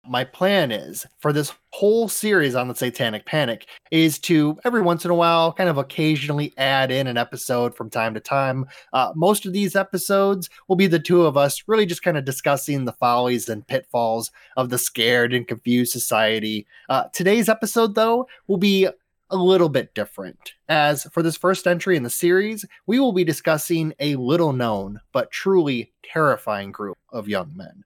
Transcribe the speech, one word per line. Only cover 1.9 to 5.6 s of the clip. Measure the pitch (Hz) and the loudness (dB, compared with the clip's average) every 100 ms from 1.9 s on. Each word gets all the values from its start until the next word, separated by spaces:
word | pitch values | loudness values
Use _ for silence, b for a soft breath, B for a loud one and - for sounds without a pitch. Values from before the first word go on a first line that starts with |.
| 226 220 | 2 0
series | - 214 196 143 | -2 2 2 2
on | 127 123 | 0 -4
the | |
Satanic | 117 127 123 123 107 | -4 -6 -2 -4 -4
Panic | - 156 131 110 - B B | -4 -2 -2 -4 -10 B B
is | 165 160 143 | 2 2 2
to | - 165 151 156 | 2 2 2 0
every | 247 240 | -2 2
once | 175 165 | 2 0
in | 175 | 0
a | 170 | 2
while, | 170 170 165 | 4 4 2
kind | 160 | 0